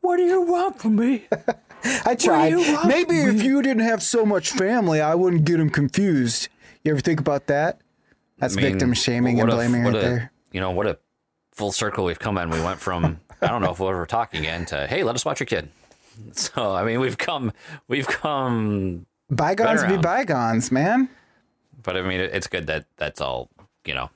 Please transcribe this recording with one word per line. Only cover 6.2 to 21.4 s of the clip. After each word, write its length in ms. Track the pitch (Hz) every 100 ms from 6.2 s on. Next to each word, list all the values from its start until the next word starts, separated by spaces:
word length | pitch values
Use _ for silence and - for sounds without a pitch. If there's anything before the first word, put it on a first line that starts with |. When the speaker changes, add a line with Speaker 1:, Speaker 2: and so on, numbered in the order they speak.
| 123 110 - _ - -
Speaker 2:
You 80 | 156
ever 80 | 147
think 180 | 151 160
about 280 | 156 143 -
that? 320 | 143 160 - _ _ _ _ _ _
That's 180 | 127 98
Speaker 1:
I 40 |
mean, 100 | 135
Speaker 2:
victim 220 | 95 127
shaming 420 | 120 - 120 123 120
Speaker 1:
what 60 |
Speaker 2:
and 80 | 113
Speaker 1:
a, 40 | 120
Speaker 2:
blaming 280 | 120 123
Speaker 1:
what 100 | 120
Speaker 2:
right 100 | 110
Speaker 1:
a, 40 | 95
Speaker 2:
there. 240 | 123 120 _ _
Speaker 1:
you 80 | -
know, 120 | 92
what 160 | 90 104
a 100 | 82 _ _ _ _ _
full 180 | - 104
circle 340 | - 107 - 92
we've 140 | 82
come 180 | 113 98
in. 100 | 85
We 120 | 80
went 180 | 85 92
from, 400 | - 90 82 80 _
<laughs> 100 | -
"I 60 | 92
don't 140 | 117
know 100 | 92
if 80 | 87
we'll 100 | 95
ever 160 | 92 82
talk 260 | 117 117
again," 320 | 80 78 85 85
to, 220 | 73 71
"Hey, 160 | 151
let 100 | 180 123
us 80 |
watch 160 | - 143
your 80 | 127
kid." 220 | 92 76 _ _ _ _ - 107
So, 420 | - - - 110
I 100 | 95
mean, 160 | 107 117
we've 180 | 131 117
come, 340 | - 160 120 - - 151 _
we've 200 | 135 135
come 1000 | - 156 143 131 117 107 104 95 87 87 _ _
Speaker 2:
Bygones 520 | 127 151 196 226 220
Speaker 1:
better 60 | 185
Speaker 2:
be 60 |
Speaker 1:
around. 80 | 190
Speaker 2:
bygones, 680 | 165 208 247 139 117 113 123
man. 380 | 131 160 240 262 - _ _